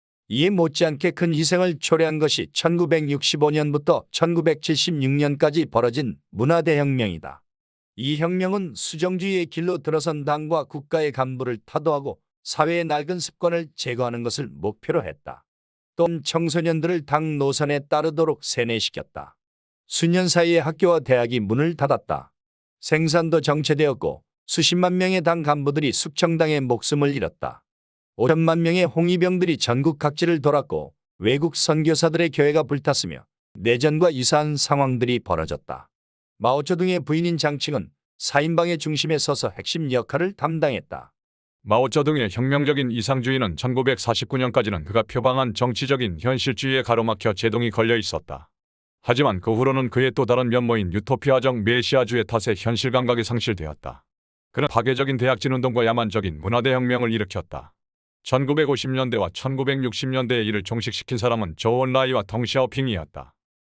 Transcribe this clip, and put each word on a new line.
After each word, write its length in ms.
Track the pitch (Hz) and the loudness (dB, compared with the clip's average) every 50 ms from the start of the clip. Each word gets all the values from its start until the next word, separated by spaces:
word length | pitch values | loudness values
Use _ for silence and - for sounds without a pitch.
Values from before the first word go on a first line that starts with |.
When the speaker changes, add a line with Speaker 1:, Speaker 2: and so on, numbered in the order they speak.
| _ _ _ _ _ _ | _ _ _ _ _ _
Speaker 1:
이에 200 | 101 120 151 190 | -2 0 2 2
못지않게 600 | 208 180 170 160 - - 170 160 151 139 - 175 - | 2 2 0 0 2 0 0 0 0 -2 -2 -2 0
큰 200 | - 180 170 160 | 0 0 0 0
희생을 460 | 147 160 151 180 175 185 185 170 135 | 0 2 2 2 2 2 0 -2 -4
초래한 400 | - - 165 160 165 156 156 156 | 0 0 2 4 4 2 2 0
것이 300 | 151 147 - - 101 - _ | 0 0 0 -2 -4 -4 _
천구백육십오 1000 | - - 170 170 170 175 156 165 160 156 143 143 139 - - - 151 147 151 | -2 0 0 2 2 2 2 2 0 2 0 -2 -2 -2 -2 0 2 2 2
년부터 540 | 151 151 151 147 143 147 143 - 165 127 - _ | 2 2 0 0 -2 -2 2 2 0 0 0 _
천구백칠십육 1000 | - - 165 165 170 170 156 165 156 151 - - 160 135 - - 170 147 135 135 | -2 0 0 2 2 2 2 2 0 0 -2 -2 -2 0 0 -2 0 0 0 2
년까지 540 | 139 147 147 147 143 135 156 151 147 170 156 | 2 2 2 0 2 2 2 2 2 0 -2
벌어진 540 | 123 - 113 117 120 120 147 147 117 - - _ _ - | 0 0 2 2 2 0 -2 -4 -4 -6 -10 _ _ -4
문화대혁명이다. 1120 | 95 113 139 165 170 160 160 156 147 143 143 135 127 117 101 85 80 - - 69 - _ _ _ _ _ _ _ _ _ _ _ | -2 2 2 4 4 4 2 2 2 2 0 0 0 0 -2 -4 -6 -10 -14 -18 -18 _ _ _ _ _ _ _ _ _ _ _
이 220 | - 117 135 151 151 | -8 -6 -4 -2 -2
혁명은 560 | 160 170 180 185 185 185 190 208 190 165 113 | -2 -2 0 -2 -2 0 -2 -2 -4 -6 -8
수정주의의 720 | - - - - 156 165 180 185 180 180 196 190 185 175 | -8 -10 -8 -4 -2 -2 -2 -2 -2 -2 -2 -2 -2 -2
길로 320 | 147 - - 165 175 180 170 | -4 -6 -4 -2 -2 -2 -2
들어선 480 | - 160 156 160 147 170 156 151 143 | -4 -2 -2 -2 -2 -2 -4 -4 -2
당과 380 | 147 147 147 151 151 165 156 139 | -2 -4 -4 -2 -2 -2 -2 -2
국가의 480 | - - 151 139 _ - 160 156 147 139 | -4 -10 -12 -10 _ -2 0 0 -2 -2
간부를 440 | - 131 131 131 127 127 123 123 107 _ | -2 -4 -4 -4 -6 -4 -6 -6 -6 _
타도하고 560 | - - 156 151 160 151 143 139 135 98 _ _ _ _ _ _ | -6 -6 -2 0 0 0 0 -2 -8 -12 _ _ _ _ _ _
사회의 400 | - - - 156 156 170 175 170 | -12 -2 -2 0 0 0 -2 -2
낡은 360 | 160 151 147 147 147 180 180 | -2 -2 -4 -2 -4 -6 -6
습관을 480 | 156 - _ _ 180 170 170 170 165 147 _ | -6 -10 _ _ -2 0 0 0 -4 -6 _
제거하는 480 | - - 135 123 120 123 120 120 120 117 | -10 -6 -6 -4 -2 -2 -4 -4 -4 -6
것을 260 | 117 - - 143 - | -6 -6 -6 -8 -10
목표로 540 | - 71 80 104 104 _ - - 156 170 110 | -10 -6 -6 -6 -6 _ -6 -2 -2 -2 -2
했다. 440 | 85 73 _ _ 69 64 - _ _ _ _ _ _ _ _ _ _ _ | -4 -12 _ _ -16 -16 -16 _ _ _ _ _ _ _ _ _ _ _
또한 240 | - 170 170 170 160 139 | 0 0 0 0 -2 -6
청소년들을 840 | - - 165 170 165 139 175 160 165 165 160 147 170 180 170 143 | -4 -2 -2 -2 0 -2 0 0 0 0 0 0 0 -2 -2 -2
당 320 | - 143 151 160 160 151 147 | -2 -2 -2 0 -2 -2 0
노선에 420 | 139 139 135 - 156 143 147 147 143 _ | 0 0 0 0 -2 0 -2 -4 -2 _
따르도록 560 | 156 151 156 165 156 156 165 160 147 - - | -2 0 0 -2 0 0 0 0 0 -4 -4
세뇌시켰다. 920 | - - - 120 117 117 113 - - - - - _ _ - 73 71 _ _ _ _ _ _ _ _ _ _ _ | -6 -2 -2 0 0 0 -2 -2 -4 -6 -8 -14 _ _ -16 -16 -16 _ _ _ _ _ _ _ _ _ _ _
수년 420 | _ - - - 165 170 180 185 180 | _ -4 0 2 2 2 2 2 2
사이에 300 | - 175 170 170 170 165 | 2 2 4 4 4 4
학교와 420 | 143 151 160 - - 175 170 160 | 2 0 0 2 4 4 4 4
대학이 400 | 135 - 131 123 120 117 123 123 | 4 2 2 4 4 2 0 -2
문을 340 | 104 98 113 127 151 165 175 | 0 0 0 0 0 0 0
닫았다. 580 | 147 143 139 139 117 - - 78 69 65 _ _ _ _ _ _ _ _ _ _ _ | -2 0 0 0 -2 -2 -6 -6 -6 -6 _ _ _ _ _ _ _ _ _ _ _
생산도 600 | - - 160 156 160 160 143 170 165 165 160 165 | -2 0 2 2 2 2 2 2 2 4 2 2
정체되었고 840 | 139 - 147 151 147 - 156 143 156 147 131 - - 78 71 - _ _ _ _ _ | 2 2 0 0 2 0 2 2 2 0 0 -2 -4 -6 -6 -6 _ _ _ _ _
수십만 520 | - - - 160 - 175 180 180 180 180 185 | -6 -2 0 2 2 2 2 2 2 2 2
명의 240 | 185 185 190 185 156 | 2 2 2 2 2
당 200 | 170 170 170 156 | 2 0 2 2
간부들이 480 | 147 147 147 139 139 143 156 151 135 170 | 0 0 2 0 0 0 0 0 0 0
숙청당의 680 | - - 165 - - - 170 165 160 165 156 151 147 | -2 -4 -4 -2 0 0 2 4 2 2 2 2 0
목숨을 560 | 135 123 123 110 - - 151 147 143 143 143 | 2 0 0 0 0 -2 0 2 2 2 0
잃었다. 480 | 135 95 78 - _ - 64 62 - _ _ _ _ _ _ _ _ _ _ _ - | -2 -4 -6 -6 _ -10 -10 -10 -12 _ _ _ _ _ _ _ _ _ _ _ 0
오천만 420 | 110 135 160 160 165 165 165 170 170 | 2 2 4 4 4 2 2 2 2
명의 220 | 165 170 180 180 | 2 2 2 2
홍위병들이 720 | 160 - 165 170 175 180 180 175 180 185 180 180 175 156 - | 2 2 0 2 2 2 2 2 2 2 0 2 0 0 -2
전국 420 | - - 120 127 139 165 160 143 | 0 0 0 2 2 0 0 2
각지를 420 | - 151 147 - 175 170 170 160 123 | -2 -2 0 0 0 0 0 2 2
돌았고 500 | 147 143 143 135 - - 78 73 67 _ _ _ _ _ _ | 2 2 2 0 0 -4 -6 -6 -6 _ _ _ _ _ _
외국 360 | 87 107 127 143 147 165 139 | 0 2 2 2 0 -2 0
선교사들의 760 | - - - 156 156 156 156 160 143 - 165 156 165 170 165 | 0 0 2 2 2 2 2 2 4 2 2 2 2 0 0
교회가 340 | 139 - 143 147 147 160 151 | 2 4 4 4 4 2 2
불탔으며 600 | 113 143 139 139 - 135 - - 92 76 62 - _ _ _ _ _ _ | 0 -4 -2 0 0 0 0 -2 -6 -8 -12 -16 _ _ _ _ _ _
내전과 580 | - 95 113 120 120 131 156 151 156 175 180 156 | -4 2 2 2 4 4 2 4 4 4 2 2
유사한 440 | 127 127 - - 151 151 151 151 | 2 0 2 2 2 2 2 -2
상황들이 640 | 139 - - 151 143 139 131 127 120 123 120 123 117 | -2 0 0 2 2 2 2 2 0 0 0 0 -2
벌어졌다. 680 | - - 90 80 80 - - - _ - 67 64 - _ _ _ _ _ _ _ _ _ _ _ | 0 -2 -2 -2 -2 -4 -6 -10 _ -14 -14 -14 -14 _ _ _ _ _ _ _ _ _ _ _
마오쩌둥의 640 | 107 117 131 147 147 - 185 165 185 185 180 175 | 0 0 0 0 0 -2 -2 0 0 0 0 -2
부인인 380 | 135 - 151 160 170 175 170 156 | -2 0 0 0 0 0 -2 0
장칭은 520 | 156 151 147 139 - - 147 123 82 - _ _ _ _ _ _ | 0 -2 -2 -2 -6 -4 -4 -4 -6 -8 _ _ _ _ _ _
사인방의 600 | - - - 143 151 160 170 165 170 175 175 156 | -10 0 0 2 2 2 2 2 2 0 -2 -2
중심에 400 | - 160 156 143 - 156 160 147 | -2 -4 -2 -2 0 0 0 0
서서 320 | - - 143 - - 113 | 0 0 -2 -2 -2 -6
핵심 420 | 95 - - - - 165 160 139 127 | -6 -6 -8 -6 -4 -4 -2 0 0
역할을 400 | 123 110 - - 143 170 190 202 | 0 -2 0 -2 -2 -2 -2 -2
담당했다. 800 | - 139 156 160 160 151 147 123 92 - _ - 65 64 _ _ _ _ _ _ _ _ _ _ _ _ | -4 -4 -2 0 0 0 0 0 -2 -6 _ -14 -14 -14 _ _ _ _ _ _ _ _ _ _ _ _
Speaker 2:
마오쩌둥의 680 | 101 107 117 131 127 - 156 147 143 156 147 120 101 92 | 0 2 2 2 2 2 2 2 2 2 2 0 0 0
혁명적인 580 | 120 123 135 139 143 147 135 147 135 135 123 | -2 0 2 2 2 2 2 2 0 0 -2
이상주의는 680 | 113 117 107 - 139 131 117 127 131 131 123 98 82 | -2 -2 -2 0 -2 0 0 0 0 0 0 -2 -2
천구백사십구 800 | 73 - 123 127 123 131 135 127 - - - 113 - - - - | -4 -4 -2 0 2 2 2 0 0 0 -2 -2 -2 -2 -4 -2
년까지는 460 | 131 127 127 - 131 113 104 101 82 76 | -2 -2 2 2 2 2 2 -2 -4 -6
그가 220 | - 104 113 107 | 0 0 0 0
표방한 500 | - - 123 113 131 127 135 131 123 104 | 0 -4 0 0 2 2 2 0 -2 0
정치적인 640 | - 127 123 117 - 143 127 139 127 127 104 85 78 | 0 0 0 0 -2 -2 -2 0 0 0 -4 -4 -2
현실주의에 600 | 82 120 131 127 - 139 123 - - 135 135 131 120 | -2 -2 0 0 0 -2 -2 -2 -2 0 0 0 2
가로막혀 520 | - 117 113 113 113 110 101 - 120 101 | 2 2 2 2 0 -2 0 0 -2 -2
제동이 360 | - - 113 107 120 120 117 | 0 0 0 0 0 -2 0
걸려 260 | 101 - 113 113 117 | 0 0 2 2 2
있었다. 540 | 117 101 - - 78 - - 73 69 - _ _ _ _ _ _ _ _ _ _ _ _ | 0 0 -4 -6 -6 -8 -8 -14 -16 -16 _ _ _ _ _ _ _ _ _ _ _ _
하지만 380 | - 123 120 147 131 101 92 | -2 0 2 2 2 0 0
그 140 | 90 117 113 | -2 0 0
후로는 360 | 107 127 135 131 135 131 120 | 2 2 2 2 0 -2 0
그의 200 | - 127 131 131 | 0 0 0 0
또 160 | 120 - 131 | 2 0 0
다른 220 | 104 123 127 127 120 | 2 2 2 2 0
면모인 440 | 113 123 123 117 117 113 101 90 85 | 0 0 2 2 0 0 0 -2 -4
유토피아적 680 | 104 107 - 131 117 - 139 131 131 117 135 127 117 101 | -4 -2 -2 -4 -2 2 2 2 4 2 0 -2 0 0
메시아주의 640 | 110 120 123 117 - - 131 127 110 120 120 107 | 0 0 0 0 2 2 2 2 2 0 -2 -2
탓에 300 | - 117 113 - 127 107 92 | 0 -2 -2 0 0 -4 -2
현실 320 | - 117 120 107 - 131 | -2 -2 -2 -2 -2 0
감각이 320 | 120 127 123 120 123 117 113 | 0 0 2 2 0 0 0
상실되었다. 840 | - 117 120 - - 107 - 80 76 76 - - 65 60 - _ _ _ _ _ _ _ _ _ _ | -2 -2 -2 -2 -2 -4 -4 -6 -10 -12 -12 -12 -14 -14 -14 _ _ _ _ _ _ _ _ _ _
그는 160 | _ - 139 147 | _ -4 -4 0
파괴적인 500 | - 117 117 127 131 123 139 135 135 120 | 0 0 2 2 0 0 0 0 0 0
대약진 340 | 120 131 131 - - 139 131 | 2 2 0 2 0 0 0
운동과 340 | 127 123 131 110 123 117 | 0 0 0 2 2 2
야만적인 540 | 113 113 120 117 107 92 110 95 95 78 76 | 2 2 2 0 0 0 -2 -2 -2 -6 -4
문화대혁명을 720 | 76 98 117 120 113 135 131 127 127 123 123 120 123 117 113 | -4 0 0 2 2 2 2 2 2 0 0 0 0 0 0
일으켰다. 640 | 110 104 98 - 95 85 - - 71 71 - _ _ _ _ _ _ _ _ _ _ _ | -2 -2 -4 -6 -10 -10 -8 -12 -14 -14 -14 _ _ _ _ _ _ _ _ _ _ _
천구백오십 640 | - - 131 139 131 147 151 156 139 143 120 - 131 | -2 0 0 2 2 2 0 2 2 0 -2 -2 -4
년대와 400 | 131 131 131 123 113 107 95 85 - | -2 -2 -2 0 0 0 0 -2 -4
천구백육십 800 | - - 131 135 131 135 127 135 135 131 120 107 - - 131 | -6 -6 -4 -4 -2 -2 -2 -2 -2 -2 -4 -4 -4 -4 -2
년대의 360 | 131 131 127 117 127 120 110 | -2 -2 0 0 0 0 0
일을 160 | 107 107 104 95 | 0 -2 -2 -4
종식시킨 540 | - 117 117 104 117 104 - - - 127 | -4 -6 -4 -4 -4 -6 -8 -8 -6 -6
사람은 380 | 113 101 123 117 113 107 85 78 | -2 0 0 0 0 -2 -6 -6
조은 360 | - - 113 120 127 131 131 127 | -2 0 0 2 2 0 2 2
라이와 320 | 131 131 131 131 117 98 | 0 2 2 0 -2 -4
덩샤오핑이었다. 1080 | 90 104 117 123 110 - 135 131 123 - 135 135 131 107 87 78 73 _ 76 65 - _ _ _ _ _ _ _ _ | -4 -4 -4 -4 -2 0 0 0 0 0 -4 -4 -2 -4 -4 -6 -10 _ -18 -18 -18 _ _ _ _ _ _ _ _